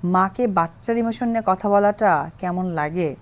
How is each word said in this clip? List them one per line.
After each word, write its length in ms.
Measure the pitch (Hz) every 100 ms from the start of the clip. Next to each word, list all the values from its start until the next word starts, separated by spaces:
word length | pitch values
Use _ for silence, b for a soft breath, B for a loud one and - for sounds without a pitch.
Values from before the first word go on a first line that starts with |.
মাকে 440 | 175 185 190 - 247
বাচ্চার 500 | 185 165 - - 233
ইমোশন 300 | 226 226 240
নিয়ে 160 | 226 220
কথা 240 | 190 208
বলাটা 600 | 202 202 208 214 160 151 -
কেমন 260 | 185 180 185
লাগে 500 | 165 151 170 165 131